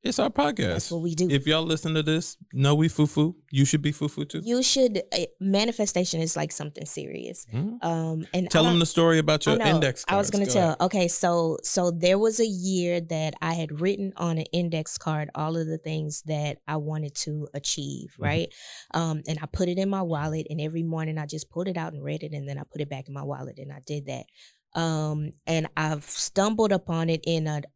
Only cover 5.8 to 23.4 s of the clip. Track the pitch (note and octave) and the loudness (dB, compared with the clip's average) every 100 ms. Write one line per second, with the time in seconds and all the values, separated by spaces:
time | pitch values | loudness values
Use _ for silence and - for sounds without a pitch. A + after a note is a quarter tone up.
5.8 | G3+ F3+ F3+ E3 D#3+ D#3+ D#3 - D3+ - | 0 0 0 0 -2 -2 -2 -4 -6 -8
6.8 | D3 - - C#2 - - - A2+ G3 A#3 | -6 -6 -6 -10 -8 -8 -6 -4 -4 -4
7.8 | E3+ E3 D#3+ D#3+ - F3+ F#3 E3 E3 F3 | -2 -2 -2 -4 -4 -2 2 4 6 4
8.8 | E3 - E3 D#3+ D3+ D3+ - D3 A3 D#3+ | 4 4 6 6 4 2 4 4 4 4
9.8 | C#3 B2+ - G3 G3+ G3+ G3 G#3 E3+ - | 2 0 0 2 2 2 2 4 4 2
10.8 | F#3 G3+ E3+ - F3+ E3+ E3 D#3 - G3+ | 0 2 2 4 4 4 2 0 0 2
11.8 | F3+ E3+ F3 G3 A3 A3 A3+ F#3 F#3 F#3 | 2 2 4 6 4 4 0 0 0 0
12.8 | F3 F3 E3 D#3+ D#3 - D#3+ E3+ D#3 D3+ | 0 -2 -2 -2 -2 -4 -4 -2 -4 -2
13.8 | F#3 G3+ F#3+ - E3+ D#3+ - E3+ F3 D#3+ | -2 0 -4 -4 -2 -2 -2 -2 0 -2
14.8 | D#3 - - D#3 D3+ - D#3 E3 D#3 D#3+ | -4 -4 -2 -4 -4 -4 -2 -2 -2 -6
15.8 | D#3 D#3+ D3+ D3+ D#3 D3+ D3 C#3+ - D#3 | -4 -4 -4 -6 -4 -2 -2 -6 -6 -4
16.8 | D3+ D#3 D3 - - D3+ D3 C#3+ - - | -4 -4 -6 -4 -4 -4 -6 -6 -4 -4
17.8 | C#3+ C3+ - - D3 D#3+ E3+ - - - | -6 -8 -12 -4 0 0 -2 -8 -18 -18
18.8 | - E3 E3 D#3 D3+ D#3 D#3 - F3+ F3+ | -6 -2 -2 -2 -4 -6 -6 -2 0 2
19.8 | G3 G3 F3 D#3 D#3 D#3 - D#3+ D3+ E3 | 0 0 -2 -2 -2 -4 -4 -4 -4 -2
20.8 | E3 D#3+ D#3 D#3 D3 D#3 - E3+ F#3+ F3 | -2 -2 -2 -4 -6 -8 -8 -6 -4 -4
21.8 | D#3+ D3+ C#3 D#3 E3+ D3 C#3 C#3 C#3 - | -6 -6 -6 -6 -6 -8 -8 -10 -10 -8
22.8 | C#3+ C3+ C3+ C#3 C#3 C3+ | -6 -6 -10 -10 -8 -8